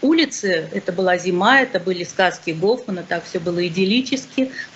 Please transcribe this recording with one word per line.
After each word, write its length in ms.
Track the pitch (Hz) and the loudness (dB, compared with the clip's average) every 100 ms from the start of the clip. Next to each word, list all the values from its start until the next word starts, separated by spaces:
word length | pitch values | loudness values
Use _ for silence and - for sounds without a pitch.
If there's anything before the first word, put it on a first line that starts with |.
улице, 680 | 262 330 277 - 196 170 160 | 2 4 2 0 -2 -2 -2
это 180 | 196 190 | -6 -4
была 260 | 180 185 180 | 0 2 2
зима, 440 | 180 175 208 269 | 0 2 4 4
это 180 | 254 190 | 4 0
были 240 | 175 175 | -2 -4
сказки 480 | 170 - 185 - - | -4 0 0 0 -6
Гофмана, 520 | 160 190 247 - 180 165 | -2 0 0 -2 -8 -4
так 160 | 170 | -6
все 160 | - 185 | -4 -6
было 260 | 170 175 180 | -2 -2 -2
идиллически. 840 | 165 190 240 262 262 - - 262 - - | 0 2 2 0 -4 -4 -4 -4 -4 -14